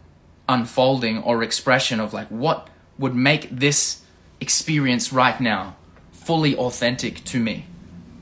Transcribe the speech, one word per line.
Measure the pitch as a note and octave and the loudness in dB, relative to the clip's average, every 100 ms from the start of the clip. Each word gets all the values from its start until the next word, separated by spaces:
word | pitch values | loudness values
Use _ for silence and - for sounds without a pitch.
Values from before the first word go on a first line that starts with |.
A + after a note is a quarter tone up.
| - _ - _ - | -20 _ -20 _ -2
unfolding | B2+ A2+ - C3 C3+ A2+ A2 | 0 0 2 2 2 0 -2
or | A#2+ A#2 | 0 0
expression | A2+ - - C3 - A2+ | 0 -2 2 2 2 -2
of, | G#2+ | -4
like, | G2+ - | -6 -10
what | A2 D3+ - - - _ - | -4 -2 -2 -6 -20 _ -6
would | C3+ B2 | -2 2
make | C3+ D3+ - | 2 2 -2
this | B2+ C#3+ C#3+ - - - _ - - | -2 2 2 0 -4 -14 _ -20 -10
experience | D3 - - D3+ C3 B2 - | -2 -2 0 0 2 0 0
right | B2+ B2+ - | 2 2 2
now | A#2+ G2+ F#2+ - - - - | 0 -2 -4 -14 -20 -20 -20
fully | - - E3 D3+ A#2+ | -10 -2 2 2 2
authentic | B2 - A#2+ B2+ A#2 - | -2 -2 -2 -2 -6 -8
to | - B2+ | -6 -2
me. | A2+ G#2 - - - - - - | -2 -4 -10 -18 -20 -20 -20 -20